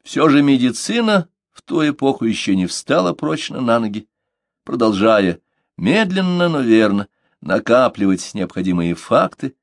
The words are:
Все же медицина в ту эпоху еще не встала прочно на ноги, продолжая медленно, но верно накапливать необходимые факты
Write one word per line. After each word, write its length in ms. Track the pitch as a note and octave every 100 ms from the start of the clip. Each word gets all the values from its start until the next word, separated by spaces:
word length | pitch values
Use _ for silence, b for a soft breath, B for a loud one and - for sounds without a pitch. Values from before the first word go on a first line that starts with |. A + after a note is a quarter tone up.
Все 280 | - - D3+
же 120 | C#3+
медицина 840 | C#3+ C3+ B2 A#2 - A#3 A3 G3+ E3 _ _
в 100 | -
ту 260 | - D#3+ D3+
эпоху 380 | - C3+ B2+ A2+
еще 300 | G2 - F#2+
не 100 | F2+
встала 480 | - - B2+ F2
прочно 480 | - D3+ D#3 - -
на 180 | B2 A#2
ноги, 280 | A2 G#2 - _ _ _ _ _
продолжая 760 | - C3 A2+ G2 A2 A2 F#2+ E2 _ _ _ -
медленно, 720 | F2+ G3 G#3+ F#3 F#3 F3 F3
но 120 | D#3
верно 460 | A#2+ A2 G#2+ G2+ G2+ _ _ _
накапливать 920 | D2+ G2 A2 B2 B2 G#2 G2 F#2 -
необходимые 640 | G#2 F2 - F#2 F2 E2+ E2+
факты 580 | - B2 - - C3+ _